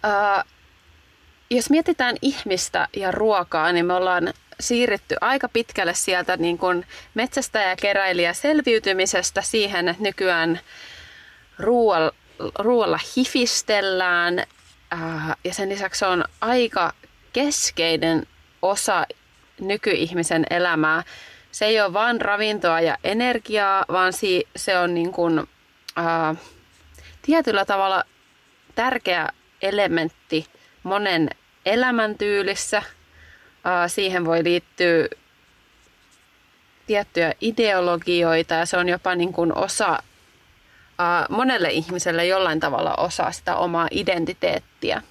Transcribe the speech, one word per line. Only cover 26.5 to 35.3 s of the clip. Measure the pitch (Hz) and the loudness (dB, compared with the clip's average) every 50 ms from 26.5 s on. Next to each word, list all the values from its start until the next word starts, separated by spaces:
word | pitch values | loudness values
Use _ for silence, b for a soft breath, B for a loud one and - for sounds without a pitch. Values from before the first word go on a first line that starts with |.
| B B B B B B B - B B B B B B | B B B B B B B -20 B B B B B B
tietyllä | - - 302 330 294 - 208 196 196 | 0 2 2 4 4 2 0 0 0
tavalla | - 202 196 196 196 190 180 - _ _ _ _ _ _ _ _ _ _ _ _ _ - | 0 0 0 2 2 2 0 -2 _ _ _ _ _ _ _ _ _ _ _ _ _ -4
tärkeä | - 226 254 262 240 _ 196 180 175 156 - - _ _ _ _ _ | -2 0 0 0 -2 _ -2 -2 0 -2 -4 -6 _ _ _ _ _
elementti | - 196 196 208 202 180 160 165 160 165 - _ _ _ - 156 160 b b b b b b b | -4 -2 0 2 2 2 2 0 -2 -2 -6 _ _ _ -2 -2 -2 b b b b b b b
monen | _ 180 190 202 208 196 180 165 156 139 - _ _ _ _ _ _ | _ -4 -2 -2 0 0 2 2 0 0 -2 _ _ _ _ _ _
elämäntyylissä. | 185 208 240 254 254 247 233 220 214 208 214 208 208 208 202 196 190 196 - - - - 208 208 - - _ _ B B B B B B B B B B B - | 0 0 2 2 2 2 0 0 -2 -2 -4 -2 0 0 0 0 -2 -4 -4 -4 -2 -2 -2 -4 -4 -20 _ _ B B B B B B B B B B B -4
Ää, | 170 185 175 175 175 | 0 0 2 0 0
siihen | - - 202 190 185 180 175 | -2 -2 -2 0 0 0 0
voi | 160 165 165 160 | 2 2 2 2
liittyä | 175 175 175 - _ _ - 180 175 170 165 156 - - _ _ _ | 2 0 0 -2 _ _ 0 2 4 4 4 2 0 -4 _ _ _